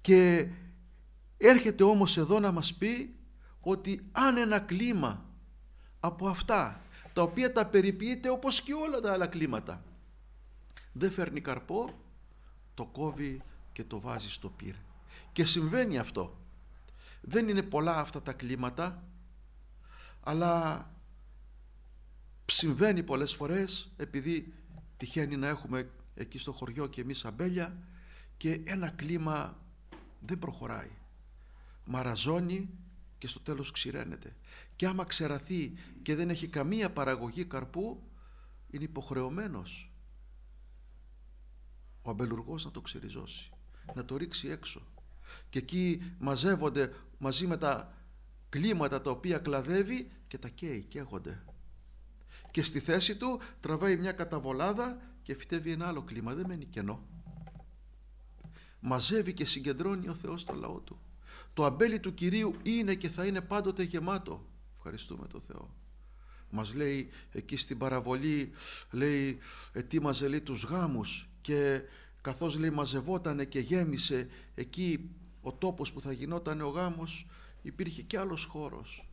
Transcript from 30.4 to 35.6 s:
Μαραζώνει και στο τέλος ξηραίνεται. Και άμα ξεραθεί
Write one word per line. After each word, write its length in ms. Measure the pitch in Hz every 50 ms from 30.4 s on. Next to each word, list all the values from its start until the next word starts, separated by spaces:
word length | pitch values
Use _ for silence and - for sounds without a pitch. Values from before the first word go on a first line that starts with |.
| - - - - - 117 113 104 - - 101 - - - - - - - - - - - - - - - - - -
Μαραζώνει 880 | - 120 127 127 123 120 113 - 135 160 175 180 175 185 185 196 185 - - - - - - - - - -
και 80 | -
στο 140 | 131 - -
τέλος 300 | - - 151 139 139 -
ξηραίνεται. 640 | - - - 123 - - 123 - 80 - - - - - - - - - - - -
Και 100 | - 180
άμα 180 | 185 190 185 180
ξεραθεί 680 | 180 - - 160 147 147 139 - - 185 175